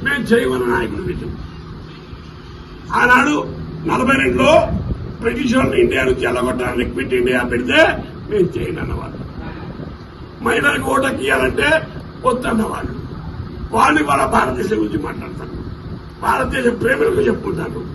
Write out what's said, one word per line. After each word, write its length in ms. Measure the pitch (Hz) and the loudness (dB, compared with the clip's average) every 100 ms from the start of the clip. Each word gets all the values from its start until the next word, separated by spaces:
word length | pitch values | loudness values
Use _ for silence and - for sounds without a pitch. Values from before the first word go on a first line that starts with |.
మేము 180 | 247 277 214 | 0 -2 4
చేయమన్న 360 | 233 131 127 123 | 4 4 0 2
నాయకుడు 280 | 117 110 101 92 | 0 0 -4 -4
వీళ్ళు. 200 | 85 - - - - - - - - - - - - - - - - - - | -4 -6 -8 -10 -12 -14 -14 -14 -16 -16 -16 -16 -16 -16 -16 -16 -16 -4 2
ఆనాడు 340 | 247 - 294 294 - - - - 320 | 6 6 6 2 -2 -8 -8 -6 -2
నలభై 260 | - 254 269 | 0 2 4
రెండులో 300 | - - 262 330 - - - - - - | 2 4 8 8 6 -2 -2 -4 -6 -4
బ్రిటిష్ 320 | 226 240 285 254 | -2 0 2 2
వాళ్ళు 200 | - 180 | 4 4
ఇండియా 200 | 180 135 131 | 4 4 2
నుంచి 160 | 127 123 | 2 0
ఎల్లగొట్టాలని 560 | 123 120 127 127 120 123 | 0 0 0 -2 -2 -2
క్విట్ 220 | - - 127 | -2 0 2
ఇండియా 200 | 123 127 120 | 2 2 2
పెడితే 280 | 120 - 277 330 - - - - | -2 2 4 4 4 -6 -12 -4
మేము 180 | 208 175 | 0 2
చేయను 260 | 180 185 - | 0 -6 -4
అన్నవాళ్ళు. 360 | - - - - - - - - - - - - - - - - | -4 -6 -6 -10 -12 -10 -12 -12 -12 -12 -12 -12 -16 -16 -16 -6
మహిళలకు 420 | 233 233 285 277 - | 0 2 2 2 0
ఓటు 140 | 262 269 | 2 2
హక్కు 140 | - - | 0 0
ఇవ్వాలంటే 420 | 269 254 - 285 320 - - - - 254 | 2 2 2 2 2 0 -12 -14 -2 0
వద్దన్నవాళ్ళు. 680 | - 226 226 220 - - - - - - - - - - | 0 0 0 0 -2 -6 -8 -8 -10 -10 -10 -10 -8 -4
వాళ్ళు 240 | - - 156 | 4 6 6
ఇవాళ 180 | - 277 - | 4 2 4
భారతదేశం 440 | 226 - - 190 214 | 2 2 0 0 0
గురించి 180 | 214 - - | 0 -2 -4
మాట్లాడతారు, 500 | - - - - - - - - - - - | -8 -8 -10 -8 -10 -10 -10 -10 -10 -12 -6
భారతదేశ 440 | - - 247 247 - - | -2 0 0 2 2 2
ప్రేమలకు 400 | 113 - - - 120 | 0 4 4 4 2
చెప్పుకుంటారు. 540 | 107 101 90 - - - | 2 -2 -4 -4 -6 -8